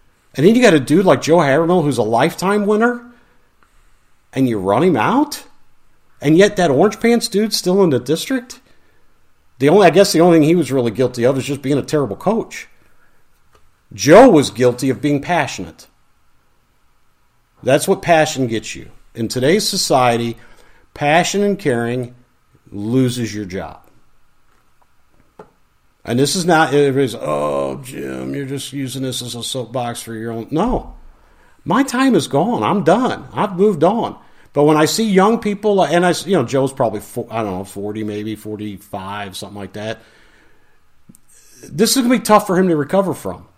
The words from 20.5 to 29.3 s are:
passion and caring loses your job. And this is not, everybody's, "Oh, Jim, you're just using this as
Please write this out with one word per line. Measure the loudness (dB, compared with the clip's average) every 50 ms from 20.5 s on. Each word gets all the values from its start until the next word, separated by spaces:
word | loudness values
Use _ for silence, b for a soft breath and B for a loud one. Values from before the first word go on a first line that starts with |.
| b b b b b b b b _
passion | -4 -2 2 2 2 0 0 -2 -2
and | 0 -2 -2
caring | -2 -2 -2 -2 -2 -2 -4 -4 -6 -8 -10 -14 _ _ _ _ _ _ _ _ _ _ -18
loses | -14 -10 -6 -2 0 0 0 0 -2 -4 -6 -8 -8
your | -10 -10
job. | -10 -10 -10 -12 -12 -16 -20 _ _ _ _ _ _ _ _ _ _ _ _ _ _ _ _ _ _ _ _ _ _ _ _ _ _ _ _ _ _ _ -20 -20 _ _ _ _ _ _ _ _ _ _ _ _
And | -6 -2 0
this | 0 0 -2
is | -2 0
not, | 2 2 2 2 2 2
everybody's, | 2 2 2 2 0 -2 -2 -4
"Oh, | -6 -6 -6 -4 -4 -4 -4 -4 -4 -4 -6 -8 -10 -14
Jim, | -16 -14 -12 -12 -10 -10 -10 -10 -10 -8
you're | -10 -8
just | -8 -10 -10 -10 -10 -10
using | -10 -10 -8 -8 -8
this | -8 -6 -6 -8
as | -10 -10